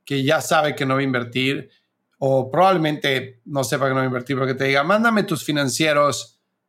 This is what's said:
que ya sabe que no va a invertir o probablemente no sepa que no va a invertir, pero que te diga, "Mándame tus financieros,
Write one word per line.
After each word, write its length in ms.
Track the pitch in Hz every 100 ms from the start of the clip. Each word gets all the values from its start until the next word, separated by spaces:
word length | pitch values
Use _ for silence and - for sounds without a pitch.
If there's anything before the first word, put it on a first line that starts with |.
que 200 | - 139
ya 180 | 135 156
sabe 320 | - 160 151
que 120 | 147 135
no 100 | 135
va 60 |
a 20 |
invertir 680 | 139 127 120 120 131 143 - _ _ _ _ _
o 320 | 135 135 123
probablemente 920 | 147 190 185 156 147 143 131 - - -
no 180 | 139
sepa 220 | 131 147 135
que 40 |
no 80 | 131
va 60 |
a 40 | 131
invertir, 300 | 123 120 131
pero 100 | 131
que 80 | 131
te 80 |
diga, 200 | 135 139
"Mándame 400 | 156 208 233 214
tus 200 | - 156
financieros, 960 | - 147 135 120 160 147 147 131 - _ _ _